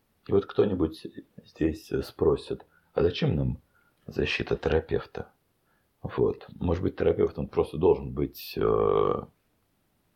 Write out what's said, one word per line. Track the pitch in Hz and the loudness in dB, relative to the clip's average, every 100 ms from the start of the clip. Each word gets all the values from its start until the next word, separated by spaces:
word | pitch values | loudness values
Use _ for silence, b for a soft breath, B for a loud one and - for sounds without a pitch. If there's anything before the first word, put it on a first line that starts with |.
| _ _ - | _ _ 0
И | |
вот | 98 - | 2 2
кто-нибудь | - 104 90 78 - - - - - - | 2 2 2 0 -2 -14 -16 -20 -20 -16
здесь | - 80 82 - 67 | -2 -2 -2 -6 -6
спросит: | - - 82 - - - - _ _ | -6 0 2 2 -2 -10 -12 _ _
«А | - | 0
зачем | 87 - 143 78 | 2 2 0 2
нам | 64 - _ _ _ _ - | 0 -4 _ _ _ _ -10
защита | - 67 - - - | -4 -2 -2 -2 -2
терапевта?» | 76 78 - - - - - _ _ _ _ _ _ _ | 2 0 0 -4 -4 -12 -14 _ _ _ _ _ _ _
Вот. | - - 53 - - - | -8 0 0 -2 -12 -6
Может | 87 87 | -2 0
быть, | 92 - | -2 0
терапевт, | 85 - 92 80 | 0 2 0 -2
он | 69 | -4
просто | - - 76 | -2 -2 2
должен | 87 67 67 | 4 2 -2
быть, | 67 69 - - - | -4 -4 -6 -10 -2
э, | 55 53 52 50 50 - - _ _ _ _ _ _ _ _ | 0 2 2 2 2 -2 -6 _ _ _ _ _ _ _ _